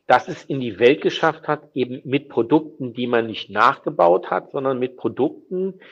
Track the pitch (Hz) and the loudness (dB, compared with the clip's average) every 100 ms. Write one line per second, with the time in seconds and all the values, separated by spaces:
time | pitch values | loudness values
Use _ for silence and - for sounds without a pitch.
0 | - 123 - 165 - 139 123 95 123 151 | 0 0 0 -12 -8 -6 -6 4 4 4
1 | 185 - 165 151 - 151 - 135 123 127 | 0 0 -2 -2 -6 -6 -6 -4 -4 -6
2 | - 139 143 - 117 151 - - 127 117 | -4 -4 -2 -2 2 2 0 -10 -10 -6
3 | 123 120 113 104 - 101 120 139 - 151 | 0 0 -2 -6 -6 2 2 2 -4 2
4 | 175 180 - 185 - 147 135 127 123 - | 4 4 0 -6 -4 -4 -2 -2 -4 -4
5 | 113 104 143 - - 185 190 185 - | -6 0 -2 -2 -10 -6 -6 -8 -20